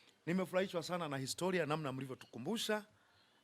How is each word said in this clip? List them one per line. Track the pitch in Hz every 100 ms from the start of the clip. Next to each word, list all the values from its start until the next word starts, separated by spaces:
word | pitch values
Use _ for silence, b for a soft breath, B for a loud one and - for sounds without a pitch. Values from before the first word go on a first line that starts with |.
| B B 156
Nimefurahishwa | 185 175 180 190 175
sana | 151 180 160
na | 135
historia, | 131 - 185 180 147
namna | 156 143
mlivyotukumbusha, | 131 135 123 - 113 139 220 - 214 202 b b b b b